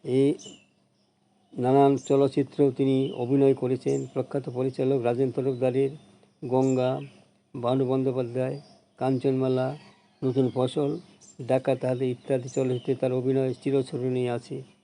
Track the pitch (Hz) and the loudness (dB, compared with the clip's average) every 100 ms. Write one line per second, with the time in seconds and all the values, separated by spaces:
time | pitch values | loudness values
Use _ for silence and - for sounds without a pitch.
0 | 135 131 139 - - - _ _ _ _ | 0 2 2 0 -10 -20 _ _ _ _
1 | _ _ _ _ _ - 123 139 139 135 | _ _ _ _ _ -4 2 6 6 4
2 | - 139 139 147 135 - 143 123 135 131 | 0 2 2 0 -2 2 0 2 0 2
3 | 135 - 120 139 135 127 127 131 139 139 | -2 -4 0 4 4 4 0 -2 -2 -2
4 | 131 139 127 143 131 123 131 123 131 135 | -4 -6 -4 -6 -6 -4 -4 -2 0 2
5 | 120 120 131 127 131 127 127 123 135 151 | 0 0 0 0 -2 0 0 0 -2 -4
6 | - _ _ _ 131 131 131 131 127 135 | -20 _ _ _ -2 2 2 2 0 -2
7 | 139 - _ _ _ 135 120 135 127 131 | -8 -18 _ _ _ -6 -2 0 2 0
8 | 135 127 120 123 127 143 - - _ - | 0 -2 -4 -4 -4 -6 -14 -20 _ -4
9 | 127 131 139 131 131 127 127 147 - - | -2 0 0 0 2 0 -2 -6 -16 -20
10 | _ _ 131 127 131 127 127 151 143 170 | _ _ -2 2 0 2 -2 0 -2 -4
11 | - - - - 123 131 131 131 127 127 | -10 -20 -20 -16 0 0 2 0 0 -2
12 | 131 123 - 135 123 139 131 123 123 131 | -2 -4 -2 -2 -2 -2 0 -2 -2 -2
13 | 131 127 127 135 131 123 139 135 131 135 | 0 0 0 0 0 -2 -2 -2 -2 -4
14 | 127 127 123 120 - 139 131 _ | -2 -2 -2 -4 -6 -14 -14 _